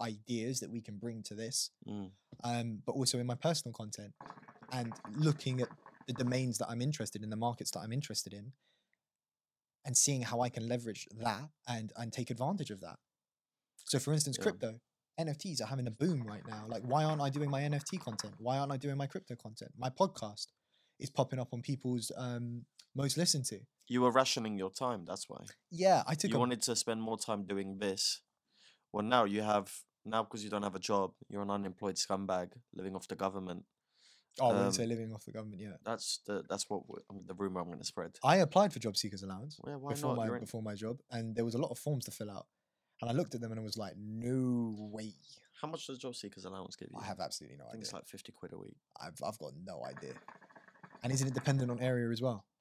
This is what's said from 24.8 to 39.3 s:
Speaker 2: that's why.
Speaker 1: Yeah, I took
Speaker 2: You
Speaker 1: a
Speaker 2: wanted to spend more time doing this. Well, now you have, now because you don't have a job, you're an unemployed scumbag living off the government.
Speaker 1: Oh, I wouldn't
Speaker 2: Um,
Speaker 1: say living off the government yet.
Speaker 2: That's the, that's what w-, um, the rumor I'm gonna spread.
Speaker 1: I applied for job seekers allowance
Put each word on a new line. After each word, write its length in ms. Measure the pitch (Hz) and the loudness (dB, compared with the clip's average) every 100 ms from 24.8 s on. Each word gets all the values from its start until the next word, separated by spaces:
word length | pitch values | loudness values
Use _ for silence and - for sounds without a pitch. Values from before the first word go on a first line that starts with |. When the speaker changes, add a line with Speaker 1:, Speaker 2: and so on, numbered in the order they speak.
| 127 107 | -2 -2
Speaker 2:
that's 240 | 85 95 - | -4 -6 -6
why. 160 | - - - - | -10 -12 -18 -8
Speaker 1:
Yeah, 320 | 170 185 160 - | 4 6 8 6
I 80 | |
took 160 | 156 202 | 2 4
Speaker 2:
You 60 | - | 4
Speaker 1:
a 40 | |
Speaker 2:
wanted 220 | 123 120 | 4 4
to 140 | - 113 | 2 2
spend 240 | - 110 | 2 0
more 160 | 113 110 | 0 0
time 260 | - 104 | 0 0
doing 340 | 95 98 98 98 | 0 -2 -2 0
this. 420 | 104 95 - - _ _ _ _ - - _ | 0 2 2 0 _ _ _ _ -20 -20 _
Well, 120 | 104 | -2
now 200 | 107 123 | 6 6
you 180 | 104 104 | 6 4
have, 300 | 107 104 95 - - _ | 4 4 2 -8 -16 _
now 180 | 107 113 | -2 0
because 220 | 104 113 | 0 -4
you 60 | 104 | -4
don't 120 | 104 | -2
have 120 | 101 | 0
a 40 | 92 | -2
job, 320 | - 101 95 - - | 2 2 2 -4 -8
you're 140 | 101 | -4
an 80 | 101 | 0
unemployed 460 | 101 98 90 101 90 | 0 -2 -2 -2 -2
scumbag 560 | - 98 98 90 90 123 - | 0 0 0 0 -2 -8 -16
living 200 | - 95 | -8 -6
off 140 | 95 - | -6 -6
the 80 | 95 | -2
government. 480 | 98 95 92 87 - _ _ _ - - _ - | -2 -2 -6 -8 -12 _ _ _ -20 -20 _ 2
Speaker 1:
Oh, 40 | |
I 40 | 123 | 4
wouldn't 180 | 101 98 | 6 4
Speaker 2:
Um, 40 | |
Speaker 1:
say 140 | 95 117 | 2 0
living 260 | 117 113 | -2 -4
off 120 | 107 | -8
the 80 | - | -10
government 280 | 110 107 95 | -10 -8 -8
yet. 200 | 104 78 | -10 -8
Speaker 2:
That's 360 | 104 113 - - - | -6 -4 -4 -4 -2
the, 160 | 98 85 | -4 -2
that's 220 | 98 - | -2 -2
what 160 | 101 - | -4 -4
w-, 180 | - - | -12 -12
um, 120 | 98 95 | -12 -8
the 80 | |
rumor 260 | 92 98 92 | -4 -2 0
I'm 100 | 85 | -4
gonna 140 | 82 | -6
spread. 340 | - - 85 - | -6 -6 -8 2
Speaker 1:
I 140 | 139 185 | 6 8
applied 360 | 165 185 208 | 8 6 6
for 60 | 123 | 4
job 180 | 113 98 | -2 0
seekers 260 | 104 95 | -2 -4
allowance 360 | 95 | -8